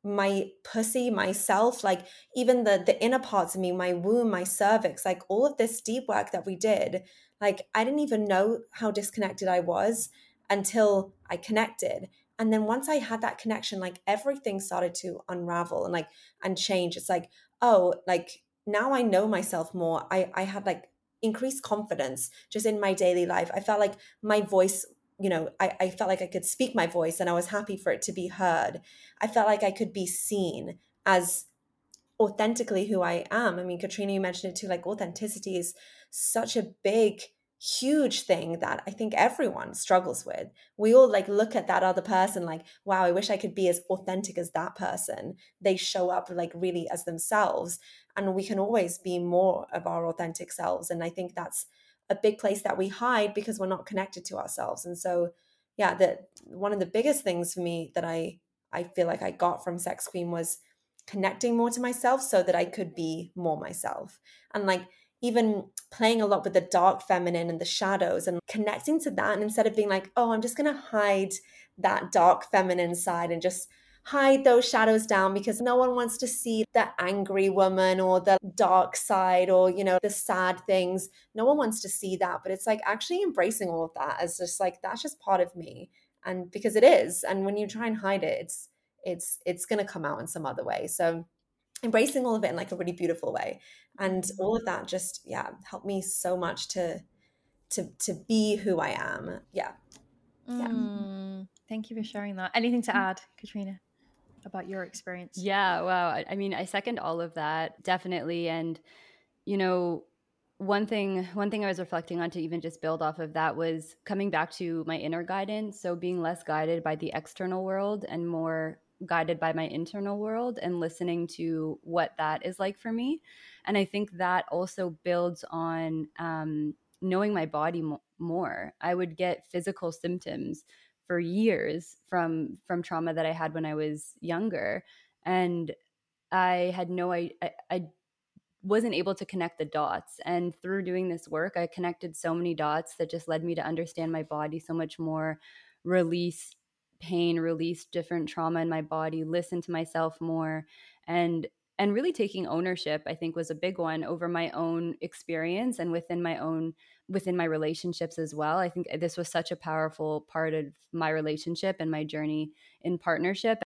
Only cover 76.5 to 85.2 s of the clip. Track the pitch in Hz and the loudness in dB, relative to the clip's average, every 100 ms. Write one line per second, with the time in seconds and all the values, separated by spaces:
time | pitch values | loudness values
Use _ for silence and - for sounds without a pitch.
76.5 | 220 220 233 220 - 180 202 190 196 196 | 0 4 2 2 0 0 0 0 2 4
77.5 | 190 190 190 185 185 185 185 185 190 196 | 6 4 6 4 4 4 4 6 4 2
78.5 | - 190 185 - - - 196 185 180 185 | 2 6 6 6 -2 0 2 6 4 8
79.5 | 185 185 180 190 180 202 202 - 185 185 | 8 6 4 2 4 2 -2 0 2 2
80.5 | 180 - 190 180 185 190 - _ 214 240 | 0 2 2 2 -2 -4 -14 _ 2 4
81.5 | 294 240 220 190 - 190 180 180 175 185 | 4 2 -2 -2 -4 -2 -2 -2 -2 -4
82.5 | 190 - 214 - 220 - 349 381 214 185 | -4 0 0 0 -2 -2 0 0 2 2
83.5 | 220 185 165 160 - 143 - 170 - 175 | 2 -2 -2 -2 -4 -4 -2 -4 -4 -6
84.5 | - 185 180 190 233 - - | -2 -2 -2 -8 -6 -8 -6